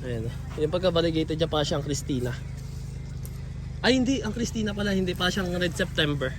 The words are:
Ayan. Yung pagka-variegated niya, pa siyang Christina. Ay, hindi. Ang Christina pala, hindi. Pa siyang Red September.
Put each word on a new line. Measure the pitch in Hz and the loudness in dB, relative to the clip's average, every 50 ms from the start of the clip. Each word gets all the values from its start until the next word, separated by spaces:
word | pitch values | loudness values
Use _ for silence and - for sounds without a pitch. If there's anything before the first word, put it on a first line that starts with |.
| - 127 | -4 -4
Ayan. | 120 117 110 - - - - - - | -4 -2 -2 -4 -4 -4 -6 -6 -2
Yung | - 151 151 | 0 0 2
pagka-variegated | 160 180 - 185 170 165 165 170 160 160 160 - 160 | 2 2 2 4 4 6 4 4 4 2 2 0 2
niya, | 156 165 156 | 0 0 2
pa | - 151 147 - | 2 2 2 2
siyang | 175 147 139 | 2 0 0
Christina. | - 165 135 - - 147 127 123 123 123 - - - - - - - - - - - - - - - - - - - - - - - - - - - - - - | 0 -2 -2 -2 -2 -2 0 0 -2 -4 -6 -6 -8 -8 -8 -8 -8 -8 -8 -8 -8 -8 -8 -8 -8 -8 -8 -8 -8 -8 -8 -8 -8 -8 -8 -8 -8 -8 0 4
Ay, | 214 254 262 | 6 6 6
hindi. | 254 220 277 247 - | 6 4 2 0 0
Ang | 220 | -2
Christina | 214 226 233 - - 226 214 208 | -2 -2 -2 -2 -2 -2 -2 -2
pala, | 202 202 202 202 196 | 0 0 0 2 2
hindi. | 190 190 180 | 2 2 2
Pa | 180 180 185 185 | 0 0 0 0
siyang | 180 202 190 180 | 2 0 0 0
Red | 175 180 180 175 147 | 0 0 0 0 2
September. | 127 143 - - - 160 147 147 139 131 131 131 | 0 -2 -2 2 0 2 2 2 0 -2 -2 -4